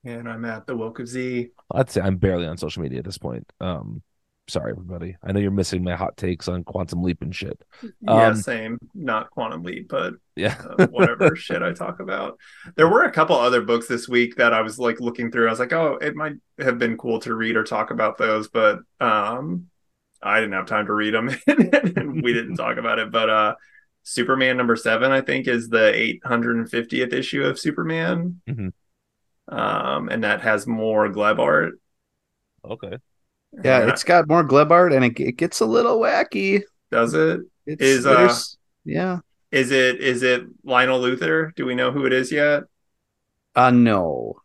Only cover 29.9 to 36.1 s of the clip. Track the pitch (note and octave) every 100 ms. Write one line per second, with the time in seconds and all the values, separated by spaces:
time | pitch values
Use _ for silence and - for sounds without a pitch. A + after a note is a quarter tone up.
29.9 | C#3 - A#2 G#2+ G#2 A#2 G#2+ G2+ A2+ A2
30.9 | A2 G#2 G2 G#2 G#2+ C3 D3+ - - _
31.9 | _ _ _ _ _ _ _ - A#2 G2
32.9 | A2 _ _ _ _ _ - D#3 C3 A2
33.9 | G#2+ - F3 D#3 E3 D3+ C3+ D3+ E3+ F3+
34.9 | C3+ B2 A#2+ C3+ B2 E3+ - A3+ A#3 A#3+
35.9 | A3+ A3